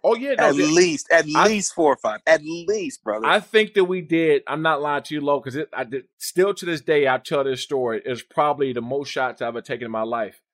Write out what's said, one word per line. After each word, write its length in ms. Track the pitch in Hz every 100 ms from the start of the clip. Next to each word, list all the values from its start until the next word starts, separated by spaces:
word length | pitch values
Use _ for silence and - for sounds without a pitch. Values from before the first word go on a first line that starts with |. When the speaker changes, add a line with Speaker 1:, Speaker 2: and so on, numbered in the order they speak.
Speaker 1:
Oh, 120 | 180 226
yeah, 180 | 269 254
no, 140 | 151
Speaker 2:
At 60 | 143
Speaker 1:
that, 100 | 151
Speaker 2:
least, 400 | 160 180 147 -
at 140 | 165 156 147
Speaker 1:
I, 120 | 202
Speaker 2:
least 260 | 214 -
four 200 | - 156
or 40 | 127
five. 240 | 110 107 -
At 140 | -
least, 600 | 151 170 170 214 165 -
brother. 220 | 110 107 123
Speaker 1:
I 140 | 190
think 340 | 180 220 214 202
that 100 | 185
we 160 | 185
did. 420 | 151 165 160 143 -
I'm 140 | 147
not 200 | 160 147
lying 220 | 147 143
to 120 | - 151
you, 60 |
Lo, 180 | 143 143
'cause 140 | 135 131
it, 140 | 151
I 100 | - 127
did, 200 | 131 - _
still 340 | - 175 190
to 120 | 196 180
this 160 | 160
day, 260 | - 151 139
I 100 | 127
tell 240 | - 147
this 180 | 139 127
story. 400 | - 139 123 110 -
It's 160 | 120
probably 520 | - - 147 139 139
the 80 | 120
most 280 | 120 143 139
shots 320 | - 127 117
I've 60 | 120
ever 120 | 120
taken 240 | - 120 117
in 60 |
my 120 | 113
life 380 | 110 117 104 _ _